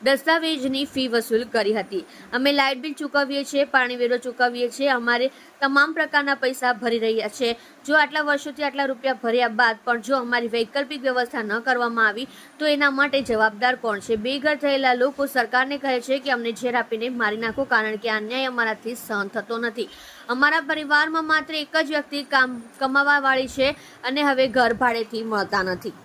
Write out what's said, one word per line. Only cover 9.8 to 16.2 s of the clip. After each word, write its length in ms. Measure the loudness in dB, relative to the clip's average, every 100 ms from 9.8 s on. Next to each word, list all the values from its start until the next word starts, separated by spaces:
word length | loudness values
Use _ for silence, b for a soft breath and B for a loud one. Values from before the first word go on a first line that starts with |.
| -2
પણ 180 | -4 0
જો 80 | -2
અમારી 340 | 0 -2 0 -2
વૈકલ્પિક 460 | -2 -4 -4 -4 -2
વ્યવસ્થા 360 | 0 -2 -2 -4
ન 100 | -4 0
કરવામાં 440 | 0 0 2 2
આવી 180 | 2 -8 B B -4
તો 120 | 0
એના 180 | 4 2 2
માટે 180 | 2 2 0
જવાબદાર 420 | 2 2 2 0 0 -2
કોણ 200 | -4 -2
છે? 140 | -2 -2
બેઘર 280 | -2 0 0
થયેલા 300 | 0 2 2 2
લોકો 280 | 2 0 -2
સરકારને 420 | 0 0 2 0 -2
કહે 200 | -2 -2 0
છે 160 | -2